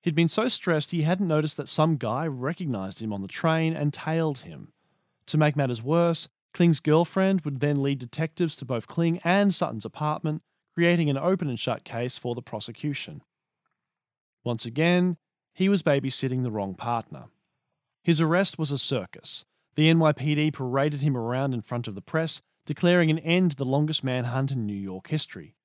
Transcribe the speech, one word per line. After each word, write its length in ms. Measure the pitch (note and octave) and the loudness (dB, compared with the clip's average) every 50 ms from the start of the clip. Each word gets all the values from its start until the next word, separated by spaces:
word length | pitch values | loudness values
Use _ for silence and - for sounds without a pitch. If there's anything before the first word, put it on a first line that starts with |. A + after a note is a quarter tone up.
He'd 140 | _ F3 D#3 | _ 0 2
been 140 | D3+ E3+ E3 | 2 2 2
so 200 | - - A3 B3+ | 2 0 0 0
stressed 420 | - - - - E3 D#3 D3 - | -2 -2 0 0 0 0 0 -2
he 120 | - E3+ D3+ | -2 0 2
hadn't 260 | D#3 F3+ F#3 G3+ E3+ | 2 2 0 2 2
noticed 300 | D#3 D3+ D3+ D#3 - - | 2 2 2 0 -4 -6
that 100 | C#3 - | -8 -6
some 280 | - - D#3 E3 D#3+ | 0 2 4 4 2
guy 300 | C3+ B2+ A2 A2 C3 D#3+ | 0 0 -2 -2 -2 -4
recognized 760 | E3 C#3 B2 B2 C#3 E3+ - F#3 D3+ B2 G2+ F#2+ F#2+ F#2+ - A2+ | -4 -6 -4 -6 -6 -6 -4 -4 -4 -2 -2 -4 -6 -8 -8 -6
him 100 | A2 G#2+ | -6 -6
on 80 | G2 | -6
the 80 | F#2+ G2 | -6 -8
train 460 | - - - E3 D#3+ D#3+ D#3+ D#3+ E3 | -8 -2 0 2 2 2 2 0 0
and 180 | - D3 D3 C#3+ | 0 -2 -2 -2
tailed 460 | - - - D#3+ E3 D#3+ D#3 C#3 B2+ | -4 -6 -4 -2 0 0 -2 -4 -6
him. 340 | - - - C#3 - - _ _ _ _ _ _ _ _ _ _ _ | -10 -16 -16 -16 -18 -20 _ _ _ _ _ _ _ _ _ _ _
To 100 | - - | -2 2
make 200 | D3+ D#3 D3+ C#3+ | 4 4 4 4
matters 260 | D3 C#3 B2+ B2 A2+ A2+ | 2 0 -2 -2 -4 -2
worse, 460 | C3 D#3 E3+ E3+ E3+ E3+ - - - _ _ _ _ _ | 0 2 2 2 2 0 -2 -6 -12 _ _ _ _ _
Kling's 260 | - E3+ E3+ D#3+ - | 4 4 6 6 4
girlfriend 600 | _ D#3 D3+ D#3+ E3+ - - G3 F#3+ F#3+ G3 F#3 D3+ | _ 4 4 4 4 2 0 0 2 2 2 0 -2
would 180 | D3+ C#3 C3 | -4 -4 -2
then 220 | C#3 D3 D3 C#3 C3+ | 0 0 0 0 0
lead 160 | C#3 C#3+ C3+ | 0 -2 -4
detectives 580 | B2 A#2+ - - D#3+ D#3 _ - F3 D#3+ - | -6 -12 -6 -6 -6 -6 _ -2 -2 -2 -2
to 80 | - - | -6 -8
both 220 | A#2+ C3 A#2 - | -4 -4 -6 -6
Kling 340 | - - - E3+ E3+ E3 F3 - | -6 -2 0 0 0 0 0 0
and 300 | E3+ F3+ G3 G3+ G3+ F3 | 2 2 4 4 4 2
Sutton's 300 | - F3+ - - A2+ - | 2 -2 -2 -4 -6 -10
apartment, 580 | - - - D3+ D3+ D3+ - - D#3 D3+ D#3 _ _ _ _ _ _ _ | -10 -8 -4 -2 -2 -2 -2 -2 -4 -4 -4 _ _ _ _ _ _ _
creating 360 | - E3+ E3+ F3 E3+ E3 D3 | 2 2 4 4 4 2 2
an 80 | C#3 C3+ | 0 0
open 320 | C#3+ F3 F#3+ F#3+ F3 D3 | 0 0 0 0 0 -4
and 80 | B2 A#2 | -4 -4
shut 260 | - - A2+ A2 _ | -4 -4 -4 -4 _
case 320 | - - A#2 A#2+ B2+ - | -10 -6 -6 -4 -4 -6
for 180 | - _ B2+ A#2+ | -6 _ -6 -8
the 60 | A#2 | -8
prosecution. 840 | A#2+ - - G#2+ - - A#2 - - D3+ C#3+ - - - - C#3 _ _ _ _ _ _ _ _ _ _ _ _ _ _ _ _ _ _ _ _ _ _ _ _ _ | -8 -10 -10 -10 -10 -10 -12 -6 -6 -6 -4 -6 -8 -12 -14 -18 _ _ _ _ _ _ _ _ _ _ _ _ _ _ _ _ _ _ _ _ _ _ _ _ _
Once 220 | B2 A#2+ A2+ - | -6 -4 -4 -6
again, 540 | A#2+ A2+ C3+ D#3 E3+ F3+ F3+ F3+ F3+ F3 - _ _ _ _ _ _ _ | -8 -2 0 2 4 4 4 2 2 0 -4 _ _ _ _ _ _ _
he 160 | - F#3+ G3 | -2 2 2
was 140 | G3+ F#3+ D#3 | 2 2 2
babysitting 600 | E3+ C#3+ C#3 B2+ C3+ B2+ - - C3 B2+ B2+ B2+ | 2 2 2 0 -2 -4 -2 -2 -2 -2 -2 -2
the 60 | B2 | -2
wrong 240 | G#2+ G#2+ G2+ G2 F#2 | -2 -4 -4 -6 -6
partner. 500 | F2 - A#2+ A#2+ A#2 A2 _ - C2+ - - _ _ _ _ _ _ _ _ _ _ _ _ _ _ _ | -8 -6 -4 -4 -4 -4 _ -16 -18 -18 -20 _ _ _ _ _ _ _ _ _ _ _ _ _ _ _
His 200 | - E3+ D3 E3 | 2 2 4 4
arrest 360 | D#3 E3 F3+ G3 F#3+ - - | 2 2 2 2 0 -2 -4
was 120 | D#3 C#3+ | -4 -4
a 80 | C#3+ C3 | -2 -4
circus. 680 | - - C#3+ A#2+ F#2 - - - - - - - - _ _ _ _ _ _ | -4 -2 -2 -4 -4 -6 -12 -16 -12 -10 -10 -10 -12 _ _ _ _ _ _
The 160 | - D#3 D#3+ | 4 6 6
N 80 | E3 E3 | 6 6
Y 140 | D#3+ D#3 C#3+ | 6 4 2
P 220 | - B2+ D3+ D3+ | 2 0 0 0
D 160 | D3 D3+ D#3 | 2 2 0
paraded 520 | C#3+ - C3+ B2 B2 C3+ C#3 D3+ D3 C#3+ C3+ | 0 -2 -6 -2 0 0 0 0 0 0 0
him 140 | D3+ C3+ | 0 0
around 360 | B2 A2+ A#2 B2 C3 C#3 C#3 B2+ | 0 -2 -2 -2 -2 -2 -2 -2
in 80 | A#2+ | -4
front 280 | G#2+ _ B2 A#2+ B2 - | -6 _ -6 -6 -6 -6
of 60 | G2+ | -10
the 60 | G2 | -10
press, 400 | - - - D#3+ E3 D#3+ - - _ _ _ _ _ | -12 -4 -4 -2 -2 -2 -6 -8 _ _ _ _ _
declaring 460 | - D3+ - - E3+ F3+ F3+ E3+ D#3 | -10 -6 0 4 4 6 6 6 4
an 80 | D#3 E3 | 2 2
end 320 | - D#3+ E3+ F3+ F#3 F3 | 2 2 4 4 4 2
to 60 | C#3+ | 2
the 80 | C3 C#3 | 0 -2
longest 380 | B2+ C3 C#3+ D3+ D3+ D#3 - - | 0 2 2 2 2 0 -2 -2
manhunt 500 | C3+ B2+ B2+ A#2+ A#2 A#2+ C3 C3+ C3+ C#3 | -2 -2 0 -2 -2 -2 -2 -2 -2 -2
in 120 | B2+ A2+ | -2 -4
New 80 | G#2 G#2 | -4 -4
York 360 | G2 G2 F#2+ F#2 F#2 - - | -4 -6 -8 -8 -10 -8 -4
history. 480 | D3 D#3 - - - G2+ D#2 D#2+ _ _ _ | -4 -4 -4 -6 -12 -16 -16 -18 _ _ _